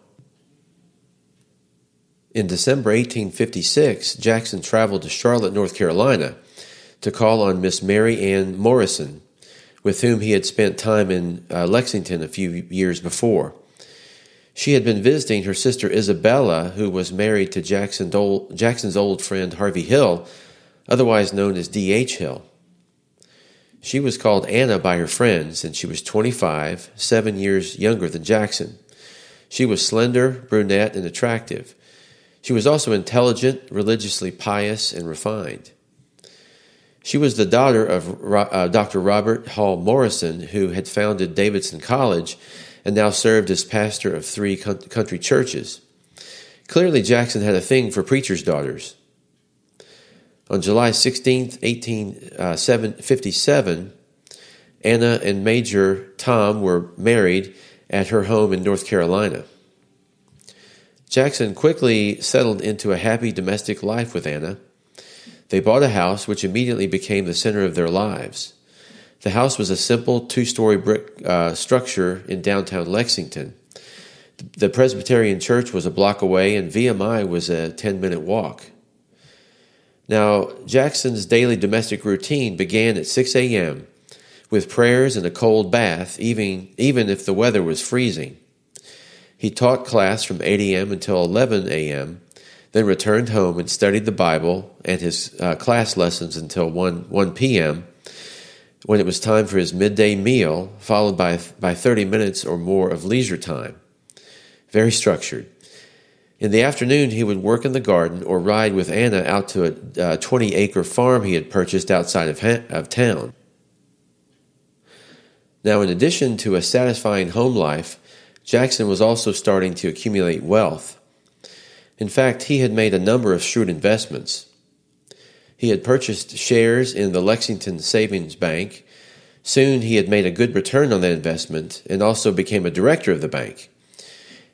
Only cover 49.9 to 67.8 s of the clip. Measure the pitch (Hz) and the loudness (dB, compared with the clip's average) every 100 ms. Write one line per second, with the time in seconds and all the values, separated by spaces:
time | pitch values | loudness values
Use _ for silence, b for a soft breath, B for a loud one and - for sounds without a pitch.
49.9 | b b b b b - 98 92 107 120 | b b b b b -6 -4 0 2 2
50.9 | 107 131 127 - 127 127 - 110 120 117 | 2 0 0 0 0 -2 -4 -4 -4 -4
51.9 | 113 101 95 - - 92 82 - 117 110 | -6 -6 -10 -16 -6 -4 -2 0 0 0
52.9 | - - 101 101 - - 143 101 85 95 | -6 -2 -2 0 -2 2 2 2 -4 -8
53.9 | - _ _ B B B B B B 104 | -18 _ _ B B B B B B 2
54.9 | 117 117 117 98 98 101 117 117 101 95 | 4 4 2 0 0 0 0 0 2 2
55.9 | 95 - - - 120 104 107 98 87 87 | 2 -6 -6 0 2 2 2 0 0 -2
56.9 | - 101 117 95 92 95 B B B B | -4 2 4 4 2 -2 B B B B
57.9 | 101 92 110 98 113 107 95 92 98 - | -4 0 0 2 2 2 2 0 -2 -2
58.9 | 101 85 92 104 67 - _ _ _ _ | 0 2 0 0 -4 -10 _ _ _ _
59.9 | _ _ _ _ _ b b b b b | _ _ _ _ _ b b b b b
60.9 | b _ - 139 - 110 95 156 - 127 | b _ 0 2 0 -4 0 0 2 2
61.9 | 110 104 - - 131 123 101 104 104 104 | 2 2 -2 0 2 2 0 -4 -4 -2
62.9 | 92 104 113 117 95 92 101 - 104 98 | -2 0 -2 -2 -4 -4 -4 -4 -6 -4
63.9 | 113 117 - 76 73 80 107 - _ _ | -4 -4 -6 -6 -6 -8 -10 -16 _ _
64.9 | B B B B B B 95 95 120 139 | B B B B B B 0 4 4 4
65.9 | 104 87 101 - 104 98 101 123 117 95 | 2 2 0 -4 -4 -2 -2 0 -2 -2
66.9 | 95 - 101 90 85 113 104 95 82 | -2 -2 -2 -2 -2 -2 0 0 0